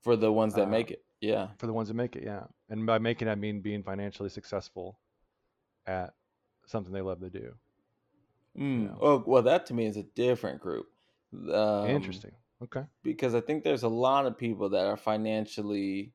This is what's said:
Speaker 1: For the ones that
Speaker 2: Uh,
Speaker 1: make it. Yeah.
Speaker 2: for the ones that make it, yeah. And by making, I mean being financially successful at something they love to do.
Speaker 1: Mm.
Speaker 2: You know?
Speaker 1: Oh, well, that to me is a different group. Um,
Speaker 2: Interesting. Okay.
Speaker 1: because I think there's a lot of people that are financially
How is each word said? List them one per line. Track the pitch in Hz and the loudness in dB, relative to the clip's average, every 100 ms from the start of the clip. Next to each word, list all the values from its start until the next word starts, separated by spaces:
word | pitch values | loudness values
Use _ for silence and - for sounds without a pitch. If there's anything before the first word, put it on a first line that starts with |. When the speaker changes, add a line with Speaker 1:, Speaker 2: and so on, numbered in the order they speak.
Speaker 1:
For | 120 | 4
the | 117 110 | 4 6
ones | 110 110 | 6 4
that | 107 | 4
Speaker 2:
Uh, | 101 | 2
Speaker 1:
make | 110 113 | 2 0
it. | - _ _ | -8 _ _
Yeah. | 107 107 98 107 | 0 0 -2 -6
Speaker 2:
for | 117 | -4
the | |
ones | 113 107 | -4 -4
that | |
make | 113 120 - | -4 -4 -4
it, | |
yeah. | - 101 - _ _ | -8 -10 -12 _ _
And | 107 110 | -4 2
by | 113 | 2
making, | 113 117 110 | 2 0 0
I | |
mean | 104 104 104 | 0 -2 -4
being | 101 104 | -4 -4
financially | 98 98 101 - 101 | -6 -6 -6 -6 -8
successful | 107 - 101 - - 92 107 _ _ _ _ _ _ _ _ - | -8 -6 -8 -8 -12 -14 -14 _ _ _ _ _ _ _ _ -6
at | 95 90 _ _ _ _ _ _ | -6 -6 _ _ _ _ _ _
something | 117 90 | -8 -6
they | 98 | -6
love | 95 87 | -4 -6
to | 92 | -8
do. | 90 113 117 _ _ _ _ _ _ _ _ _ - | -12 -14 -16 _ _ _ _ _ _ _ _ _ -6
Speaker 1:
Mm. | 139 127 | -2 0
Speaker 2:
You | 101 | -2
know? | 104 | 2
Speaker 1:
Oh, | 147 139 110 | 4 6 6
well, | 131 | 6
that | 120 170 - | 8 4 2
to | |
me | 120 110 | -2 -2
is | 104 | -2
a | |
different | 98 - 123 123 101 71 | -8 0 2 2 -2 -6
group. | 92 64 - _ _ _ _ | -6 -6 -8 _ _ _ _
Um, | 92 85 85 107 104 104 | -12 -2 2 2 2 0
Speaker 2:
Interesting. | 143 95 92 101 - _ _ | 0 -2 -10 -14 -20 _ _
Okay. | 120 131 147 _ | -10 -10 -10 _
Speaker 1:
because | - - 131 | -6 -2 0
I | 117 | 0
think | 117 151 | 0 -2
there's | 156 135 | 0 0
a | 117 | 0
lot | 113 127 139 135 | 2 4 4 2
of | 110 | -2
people | 120 101 101 | -4 -2 0
that | 98 98 | 2 2
are | 107 | 0
financially | - 107 110 110 107 - 104 101 98 98 107 | -2 0 0 -2 -4 -6 -4 -2 -2 -4 -8